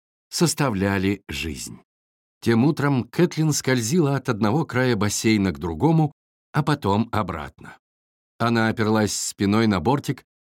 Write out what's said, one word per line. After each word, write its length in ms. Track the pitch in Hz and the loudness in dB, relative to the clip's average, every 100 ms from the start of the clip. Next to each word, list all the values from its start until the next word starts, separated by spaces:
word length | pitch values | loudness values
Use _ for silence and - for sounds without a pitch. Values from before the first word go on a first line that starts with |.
| _ _ _ | _ _ _
составляли 920 | - 160 - 143 98 98 98 95 101 - | -2 -2 0 -2 0 0 0 0 -2 -6
жизнь. 500 | 71 85 67 - - _ _ _ _ _ _ | -10 -10 -10 -14 -18 _ _ _ _ _ _
Тем 240 | 110 117 | 0 2
утром 400 | 139 160 143 135 | 2 2 0 0
Кэтлин 480 | 117 - 170 - 156 | -2 0 0 2 -2
скользила 640 | 143 - 131 110 175 147 139 | 0 0 -2 0 0 2 0
от 120 | 131 | -2
одного 380 | 107 104 135 165 | -2 0 0 0
края 300 | 120 127 113 | 0 0 2
бассейна 560 | 104 - 117 110 95 | 0 0 2 2 2
к 80 | 71 | -2
другому, 500 | 85 80 147 160 151 - _ _ _ | -6 0 2 2 2 -2 _ _ _
а 120 | 151 | -4
потом 440 | 151 147 101 101 113 | 0 0 2 0 0
обратно. 640 | 104 95 80 71 - - - _ _ _ _ _ - | -2 -4 -6 -10 -14 -20 -20 _ _ _ _ _ -4
Она 260 | 117 117 113 | 0 2 2
оперлась 480 | 107 107 110 104 | 2 0 2 0
спиной 540 | - - - 101 104 113 | -2 -8 -2 2 2 2
на 100 | 95 | 2
бортик 460 | 78 135 - - _ _ _ | 0 -2 -2 -10 _ _ _